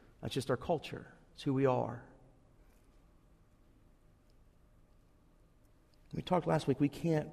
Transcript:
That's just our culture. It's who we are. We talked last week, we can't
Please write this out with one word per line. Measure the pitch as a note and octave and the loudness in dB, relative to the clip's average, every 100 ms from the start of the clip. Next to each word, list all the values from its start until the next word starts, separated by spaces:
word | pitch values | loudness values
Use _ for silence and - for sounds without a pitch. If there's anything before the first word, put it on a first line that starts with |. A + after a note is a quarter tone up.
| - - | -20 -12
That's | - | -6
just | C#3 A#2+ | -4 -2
our | B2+ | -2
culture. | - D#3 - - - - - | -2 -4 -4 -12 -14 -20 -20
It's | - | -8
who | D3 | -2
we | C3+ C3+ | 2 4
are. | B2 A#2+ A#2+ - - - - - - - - - - - - _ - _ - - - - - - _ _ - - _ _ - - - - - _ - - - - - - - - | 2 0 -6 -14 -20 -20 -20 -20 -20 -20 -20 -20 -20 -20 -20 _ -20 _ -20 -20 -20 -20 -20 -20 _ _ -20 -20 _ _ -20 -20 -20 -20 -20 _ -20 -20 -20 -20 -20 -20 -20 -12
We | C3 | -10
talked | - F3+ E3 | 0 2 4
last | D#3+ - | 2 2
week, | C3 | 2
we | C#3+ | 2
can't | - E3+ D#3 D3+ | 2 0 2 0